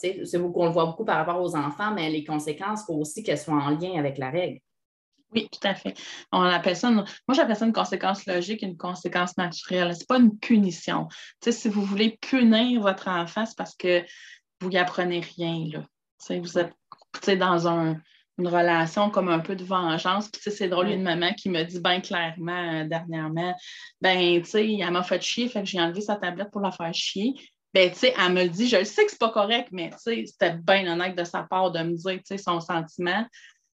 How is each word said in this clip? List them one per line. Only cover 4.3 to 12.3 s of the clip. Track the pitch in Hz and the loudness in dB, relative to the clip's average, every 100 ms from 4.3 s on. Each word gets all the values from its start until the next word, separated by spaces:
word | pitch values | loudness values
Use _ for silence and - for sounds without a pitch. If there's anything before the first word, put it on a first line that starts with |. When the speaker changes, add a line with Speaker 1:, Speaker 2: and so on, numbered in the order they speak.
Speaker 1:
règle. | 160 180 - _ _ _ _ _ _ _ | -2 -4 -6 _ _ _ _ _ _ _
Speaker 2:
Oui, | 226 - | -6 -6
tout | - 196 | -4 -4
à | 190 | -4
fait. | 196 - - - - | -6 -10 -14 -18 -4
On | 190 | 2
appelle | 180 175 185 175 | 4 4 2 0
ça | 247 | 4
une, | 220 196 - - | 4 2 -6 0
moi, | 277 | 2
j'appelle | 240 208 | 4 2
ça | 226 | 0
une | |
conséquence | 220 180 185 185 196 - | 0 0 0 0 -2 -2
logique, | 180 175 220 | -2 -2 -4
une | 190 170 | -6 -6
conséquence | 180 180 175 180 180 - | -8 -6 -4 -2 -2 -2
naturelle. | 175 - - 180 175 170 | -4 -4 -4 0 0 -2
C'est | - | 2
pas | 254 | 6
une | 233 214 | 8 6
punition. | - 226 196 165 - 170 165 - - - | 4 4 4 0 -4 -4 -4 -10 -20 -4
Tu | 233 | -2
sais, | |
si | 233 226 | -2 -2
vous | 208 | 0
voulez | 196 196 220 - | 0 2 0 0
punir | - | 0